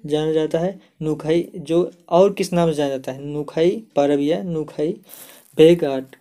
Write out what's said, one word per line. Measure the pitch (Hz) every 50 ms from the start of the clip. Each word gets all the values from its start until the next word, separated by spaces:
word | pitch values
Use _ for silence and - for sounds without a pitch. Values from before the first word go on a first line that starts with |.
| -
जाना | 147 147 151 156 160
जाता | 156 160 156 156 160 160
है? | 170 190 185 185 _ _ _ _
नुखाई, | 156 156 151 143 - 156 160 170 175 - -
जो | 185 - - 165 170 180 170 - _ _ -
और | 170 170 196 202 196
किस | - 185 185 180
नाम | 175 170 165
से | 151
जाना | 143 147 139
जाता | 135 131 135 139
है? | 131 135 143
नुखाई | 147 147 147 147 143 - 160 165 175 208 226 - _ _
परब | 143 143 143 147 139
या | 143 147 165 196 196
नुखाई | 180 165 156 151 156 - - 151 165 214 - _ - - - - - - - _ _ -
भेंट | - 156 165 175 170
घाट। | 160 143 135 131 131 131 - _